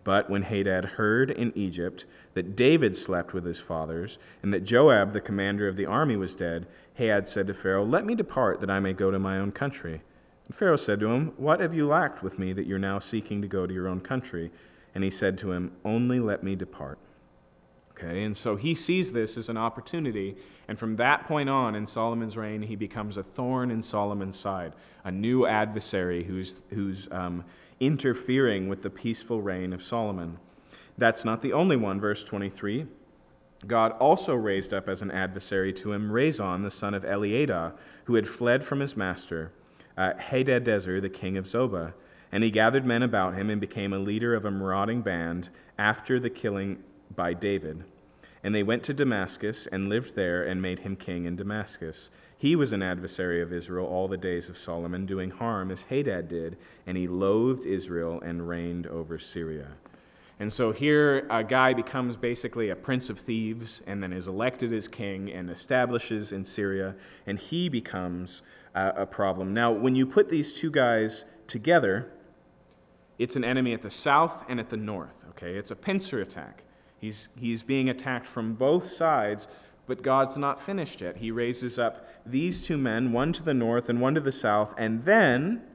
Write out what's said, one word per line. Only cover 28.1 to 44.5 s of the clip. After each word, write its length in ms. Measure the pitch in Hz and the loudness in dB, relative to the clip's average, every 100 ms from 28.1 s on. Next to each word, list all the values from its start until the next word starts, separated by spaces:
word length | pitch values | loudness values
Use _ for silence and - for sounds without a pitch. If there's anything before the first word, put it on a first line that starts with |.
| 120 - 131 127 98 95 | 0 0 4 4 2 -2
with 140 | 98 | -4
the 80 | 101 | -6
peaceful 500 | - 117 110 - 113 | -6 -6 -6 -4 -4
reign 320 | 101 92 92 | -2 -4 -4
of 100 | 90 | -6
Solomon. 560 | - 117 107 92 85 85 - - - - - - | -6 -4 -2 -4 -8 -12 -18 -20 -20 -20 -20 4
That's 260 | 117 - | 4 4
not 160 | 113 113 | 0 0
the 120 | 135 | 2
only 220 | 135 185 135 | 4 4 4
one. 240 | 104 98 | 2 0
Verse 220 | 104 104 | 0 -2
twenty-three, 640 | - 101 98 - 104 123 156 - - _ _ _ _ _ 101 | -4 -6 -6 -4 -4 -4 -6 -14 -20 _ _ _ _ _ 2
God 260 | 117 113 | 4 4
also 420 | - 139 196 - | 6 6 6 4
raised 400 | 123 107 98 - | 2 2 0 0
up 140 | 98 98 | -4 -2
as 100 | 92 | -4
an 100 | 101 | -4
adversary 600 | 92 92 95 - 98 95 | -2 -2 -4 -2 0 0
to 180 | 95 104 | -2 -4
him 180 | 104 107 | -2 0
Rezon, 520 | 113 151 135 95 90 | 2 2 2 -2 -2
the 80 | 101 | -4
son 220 | - 101 | -4 -4
of 100 | 98 | -2
Eliada, 680 | 95 101 104 120 147 87 82 - - - | -2 0 2 2 2 0 -4 -8 -18 -14
who 100 | - | 2
had 140 | 113 107 | 2 2
fled 340 | - 120 131 | 0 2 2
from 180 | 143 139 | 2 -2
his 160 | 139 110 | -2 -2
master, 540 | 92 90 - 82 80 - - - - - | -4 -4 -6 -6 -6 -12 -20 -20 -12 0
uh, 160 | 95 | 0
Hadadezer, 840 | - - 131 135 123 117 104 92 92 | 0 -2 0 4 2 4 0 0 -2
the 80 | 95 | -2
king 280 | - 95 95 | -4 -4 -4
of 80 | |
Zobah. 480 | 95 117 127 92 82 - - - - | -2 0 0 -2 -6 -10 -20 -20 -6
And 100 | 101 | 0
he 80 | 113 | 2
gathered 340 | 107 110 135 | 6 6 4
men 200 | 127 117 | 2 2
about 300 | 123 107 92 | 2 2 0
him 140 | 92 104 | 0 -2
and 100 | 104 | -2
became 320 | 95 110 98 | -4 -4 -2
a 60 | 98 | -2
leader 360 | 101 107 120 | 0 0 2
of 100 | 113 | 0
a 60 | 101 | 0